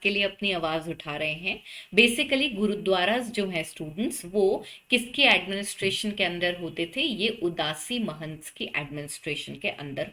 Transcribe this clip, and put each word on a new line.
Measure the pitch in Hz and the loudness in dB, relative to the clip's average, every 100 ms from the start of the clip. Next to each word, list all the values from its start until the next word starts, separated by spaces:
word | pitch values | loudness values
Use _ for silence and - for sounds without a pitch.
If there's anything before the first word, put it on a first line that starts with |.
के | 202 | 0
लिए | 202 | 2
अपनी | 196 196 202 | 2 0 -2
आवाज | 180 160 160 160 | 0 0 0 -2
उठा | 160 156 147 | -6 -6 -4
रहे | 156 | -4
हैं? | 156 185 214 - - - | -4 -4 -6 -8 -16 2
Basically | 180 240 240 285 269 285 | 6 8 6 2 2 2
गुरुद्वाराज | 202 214 202 170 185 185 233 240 | 2 2 2 2 4 4 2 0
जो | - 190 | -2 -2
हैं | 175 | -2
students, | 156 - 156 156 254 269 | -4 -8 -8 -2 -2 -4
वो | 170 196 196 247 - - - | -4 2 4 4 -2 -16 0
किसकी | 247 240 - | 0 2 4
administration | 269 196 190 196 202 - 196 190 214 | 6 6 2 -4 -4 -2 -2 0 -2
के | 202 | 0
अंदर | 185 175 175 175 | 0 0 0 0
होते | 165 160 170 254 | -4 -4 -4 -2
थे? | |
ये | 311 196 220 | -2 0 0
उदासी | 220 175 165 151 156 - 247 | 0 -2 0 -2 -4 -4 -4
महंत | 202 151 156 156 - - | -2 -4 -8 -10 -12 -10
की | - - | -6 -6
administration | 147 147 147 - - 147 - | -6 -8 -8 -8 -6 -6 -6
के | 139 202 | -6 -6
अंदर | - 147 135 147 | -6 -6 -6 -6